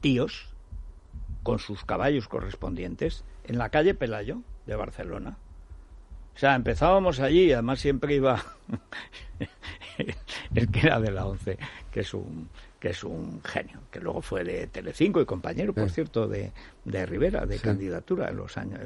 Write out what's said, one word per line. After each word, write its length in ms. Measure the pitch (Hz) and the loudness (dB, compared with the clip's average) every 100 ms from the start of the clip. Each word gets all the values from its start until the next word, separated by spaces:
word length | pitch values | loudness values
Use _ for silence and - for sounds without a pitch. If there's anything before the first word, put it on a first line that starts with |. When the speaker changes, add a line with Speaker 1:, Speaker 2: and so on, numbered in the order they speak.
Speaker 1:
tíos, 540 | 147 123 160 - - - - - - - - - - - | 4 4 2 -2 -12 -16 -12 -12 -12 -16 -16 -10 -8 -6
con 160 | - 113 | -2 -2
sus 260 | - 101 | -2 -8
caballos 440 | - 92 131 143 104 | -4 0 2 2 0
correspondientes, 960 | - 92 - - 87 90 82 160 - - - | -4 -4 -4 -4 -4 -6 -2 -2 -4 -10 -12
en 140 | - 120 | -4 -2
la 100 | 113 | 2
calle 240 | 151 165 | 4 4
Pelayo 460 | - 123 104 104 226 - - | 2 0 -2 -6 -8 -10 -12
de 100 | - | -6
Barcelona. 600 | 107 101 - 90 - - - - - - - - - - - - | -4 -4 -8 -8 -8 -8 -10 -14 -18 -18 -18 -18 -20 -16 -16 -16
O 40 | - | 2
sea, 160 | 139 | 6
empezábamos 640 | 131 120 117 160 196 185 135 | 6 4 4 6 6 6 2
allí, 240 | 135 170 | 6 8
y 80 | 180 | 8
además 260 | 123 117 131 | 8 4 2
siempre 340 | 143 135 139 | 2 2 2
iba 300 | 143 131 117 - - - | 4 4 4 -2 -14 -8
<laughs> 800 | 98 - - - - - - - - - - - - - - - - - | -8 -6 -14 -12 -14 -14 -8 -8 -8 -14 -12 -10 -6 -6 -6 -10 -10 -2
el 160 | 113 120 | 2 2
que 100 | - | 6
era 200 | 156 123 | 6 6
de 100 | 110 | 2
la 160 | 95 95 | 0 -2
once, 320 | 95 - 95 - - - | -4 -4 -6 -8 -12 -8
que 100 | - | -6
es 120 | 98 | -4
un, 340 | 98 92 80 82 - - - | -6 -8 -10 -12 -16 -20 -6
que 120 | - | -6
es 140 | 87 | -4
un 360 | 101 82 82 82 | -6 -8 -8 -8
genio, 380 | - - - - - | -6 -6 -6 -10 -14
que 100 | - | -8
luego 200 | - - | -6 -4
fue 240 | - 98 | -4 -4
de 220 | 87 90 - | -2 -4 -6
Telecinco 540 | - 90 - 175 180 | -8 -6 2 4 4
y 40 | 135 | 2
compañero, 460 | 90 120 151 202 | 0 -4 -2 -2
por 160 | 143 104 | 0 0
Speaker 2:
Sí. 60 | 92 | 0
Speaker 1:
cierto, 320 | 160 113 104 | -2 0 0
de, 240 | 101 98 - - - | -2 -6 -10 -18 -14
de 220 | - 95 92 | -6 -4 -2
Rivera, 400 | 90 165 208 - | 0 2 2 -2
de 100 | 98 | 0
Speaker 2:
Sí. 60 | |
Speaker 1:
candidatura 640 | 110 101 98 85 - 185 - | 2 0 0 -6 -2 -2 0
en 80 | 101 | -4
los 200 | - - | -6 -8
años, 220 | 101 90 | -8 -8